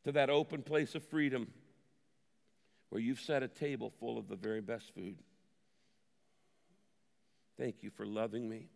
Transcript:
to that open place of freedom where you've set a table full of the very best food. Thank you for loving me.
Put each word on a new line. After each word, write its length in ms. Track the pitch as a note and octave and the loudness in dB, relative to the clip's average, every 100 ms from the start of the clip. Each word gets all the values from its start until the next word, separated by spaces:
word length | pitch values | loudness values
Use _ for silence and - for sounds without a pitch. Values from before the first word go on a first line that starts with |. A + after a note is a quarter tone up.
to 80 | C#3+ | 4
that 160 | C#3+ C3+ | 4 6
open 320 | D3 D3+ D3+ | 6 4 -4
place 340 | C3 D#3 D3 | 2 2 2
of 80 | D#3 | -2
freedom 460 | - D#3 C#3+ B2+ G#2+ - - _ _ _ _ _ _ _ _ _ _ _ _ | -2 2 4 2 -2 -8 -20 _ _ _ _ _ _ _ _ _ _ _ _
where 100 | G#2 | -2
you've 200 | A#2 C3 | 0 -2
set 220 | - C#3+ | 2 2
a 60 | B2+ | 0
table 460 | - C#3+ C3 A2+ - | -2 -2 -2 -4 -4
full 200 | A#2 A#2 | -4 -4
of 100 | G2+ | -4
the 80 | G2+ | -6
very 240 | G#2+ A2 | -2 -2
best 340 | G2+ A#2 - | -2 -6 -6
food. 220 | - F#2 F2+ - _ _ _ _ _ _ _ _ _ _ _ _ _ _ F3+ _ _ _ _ _ _ _ - | -10 -10 -10 -18 _ _ _ _ _ _ _ _ _ _ _ _ _ _ _ _ _ _ _ _ _ _ -4
Thank 240 | B2+ - | -4 -4
you 60 | G#2 | -12
for 160 | - | -8
loving 420 | G#2 G#2+ A2+ A2 A2+ | -4 -2 -2 -2 -4
me. 220 | A2 - | -8 -12